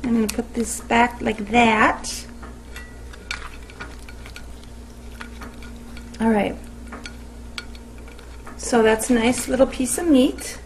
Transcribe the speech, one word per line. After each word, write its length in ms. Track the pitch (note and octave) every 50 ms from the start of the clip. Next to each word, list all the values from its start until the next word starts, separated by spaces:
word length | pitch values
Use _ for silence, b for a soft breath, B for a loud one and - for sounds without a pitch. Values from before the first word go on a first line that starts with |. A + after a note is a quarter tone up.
| -
I'm 100 | B3 A#3
gonna 140 | A#3 A3 G#3
put 260 | - - A#3 - -
this 280 | A#3+ A3+ G#3+ - -
back 400 | - - A#3 A#3 A#3+ B3 - -
like 280 | A#3 A3+ G#3+ - G3+ G3+
that. 720 | A3 A#3+ A#3+ A3+ A3 G#3+ A#3 D#4 F#4 - - - - - - - - - - - - - - - - - - - - - - - - - - - - - - - - - - - - - - - - - - - - - - - - - - - - - - - - - - - - - - - - - - - - - - - - - - - - - - - - - - - - -
All 100 | A3 A3+
right. 260 | A3 G#3 G3 F#3 - - - - - - - - - - - - - - - - - - - - - - - - - - - - - - - - - - - - - - - - - -
So 240 | - - - A#3
that's 280 | A3 A3 A3 A3 - -
a 40 | B3+
nice 340 | A#3 A3 A#3+ B3+ - - -
little 200 | C4 A#3+ C4+ C4
piece 300 | - - C4 B3 - -
of 100 | E4+ E4+
meat. 500 | D4 B3+ B3+ D#4 - - - - - - -